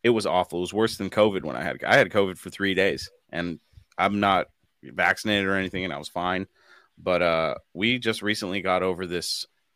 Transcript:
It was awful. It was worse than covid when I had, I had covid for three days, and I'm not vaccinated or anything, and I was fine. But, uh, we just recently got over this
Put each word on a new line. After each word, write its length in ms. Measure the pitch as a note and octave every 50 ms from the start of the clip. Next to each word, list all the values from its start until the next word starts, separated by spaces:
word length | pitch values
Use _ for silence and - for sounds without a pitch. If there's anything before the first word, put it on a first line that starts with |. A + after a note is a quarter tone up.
| -
It 80 | A#2
was 160 | A#2+ A2 G2
awful. 340 | E2+ D#2 F2+ F2+ - - F2
It 20 | F2+
was 100 | F2 G2
worse 220 | G#2 A2+ A2 -
than 140 | - G2+ F#2+
covid 340 | - - G#2+ G#2+ G2 F#2 -
when 120 | D#2 B1+
I 60 | A#1 D2
had, 200 | F2 C2 - -
I 120 | - G#2+
had 120 | C3+ B2+ F#2
covid 280 | - G#2+ G2+ F#2+ F#2 -
for 100 | - F#2
three 220 | E2+ - G2 G2 F#2+
days, 360 | F2+ F#2+ G2 D#2 - - - - _ _ _
and 300 | - E2 E2+ F2 E2 D2+ _ _ _ - - _ _ -
I'm 220 | F2+ G2+ G2+ G#2
not 260 | G2+ G2+ G2 F2+ - - _ _ _ _ _ _ -
vaccinated 640 | - - - F2+ F2 G2+ - - A2 G#2 G2+ G2
or 100 | F#2+ G2
anything, 280 | G2 F#2+ F#2 F2+ F#2+ F#2
and 80 | F#2 D2+
I 60 | C#2+
was 100 | D2+ -
fine. 380 | - F2 F2 F2+ F#2 F#2 G2 - _ _ _ _ - - _ _ _ - -
But, 200 | F#2 F#2 F2 F2
uh, 320 | E2+ E2 D#2+ D#2+ D#2 C2+ - - _ -
we 240 | E2 G2 A#2 B2 B2+
just 240 | B2 A2 A2 - G2
recently 380 | G#2 G#2 G#2+ - F#2 F2+ G2+ E2+
got 200 | F#2+ F#2 F2+ F2+
over 240 | F#2 F#2 E2+ F#2+
this 400 | F2 F2 F2 E2 - - - - - _ _ _ _ _